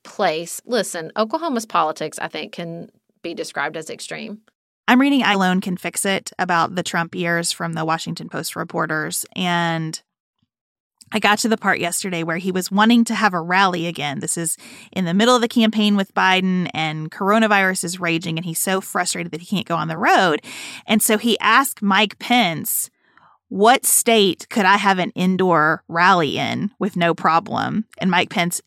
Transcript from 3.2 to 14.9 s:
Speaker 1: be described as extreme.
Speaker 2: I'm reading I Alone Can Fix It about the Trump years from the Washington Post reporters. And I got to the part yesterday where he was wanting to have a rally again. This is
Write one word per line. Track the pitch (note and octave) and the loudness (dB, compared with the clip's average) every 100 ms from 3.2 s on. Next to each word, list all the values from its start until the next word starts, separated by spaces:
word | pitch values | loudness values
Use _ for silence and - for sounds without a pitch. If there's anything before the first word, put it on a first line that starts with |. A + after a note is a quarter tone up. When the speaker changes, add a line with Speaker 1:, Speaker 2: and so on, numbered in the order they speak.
Speaker 1:
be | E3+ | -10
described | E3+ D#3+ C#3+ D3 D#3+ | -8 -8 -6 -6 -6
as | D#3 | -12
extreme. | - - D#3+ D3 G#3+ _ _ _ _ - | -12 -12 -12 -12 -14 _ _ _ _ 2
Speaker 2:
I'm | B3 | 4
reading | C#4 C#4 | 4 2
I | G3+ | 2
Alone | G3+ F#3 F#3 | 2 2 0
Can | G3 F3+ | -2 -6
Fix | F3 - G3+ | -6 -4 -2
It | F#3+ - - | -4 -6 -6
about | F3+ E3+ D#3+ F3+ | -2 0 0 -2
the | |
Trump | - F3 E3 F3+ | -4 -4 -4 -4
years | E3+ E3+ E3+ | -2 -2 -2
from | - E3+ | -4 -6
the | E3 D#3+ | -4 -4
Washington | D#3+ E3+ E3+ E3+ | -4 -4 -10 -10
Post | E3 E3 E3+ | -10 -8 -8
reporters. | E3 E3+ D#3+ D#3 D3+ - - - | -8 -4 -2 -2 -4 -6 -8 -6
And | F3+ F3 E3+ E3 D#3+ - _ _ _ _ _ _ _ _ _ _ - | -2 0 0 -2 -4 -8 _ _ _ _ _ _ _ _ _ _ -8
I | A3 | 0
got | G3+ G#3+ | 2 2
to | A3+ | 0
the | A3 | 0
part | G3+ F3 | 0 0
yesterday | E3+ - G3 E3+ | -2 -4 -4 -4
where | E3 E3 | -4 -4
he | F#3 | -2
was | F#3 - | -4 -2
wanting | G3 A3 A#3 A#3 | 2 4 4 2
to | G#3 | 2
have | G#3+ | 0
a | F3+ | 0
rally | E3+ F#3 G3 F3 E3+ | 0 2 2 2 -4
again. | E3 C#3+ C3+ | -4 -6 -4
This | D#3+ - | -6 -4
is | E3 - - - - | -4 -6 -12 -20 -10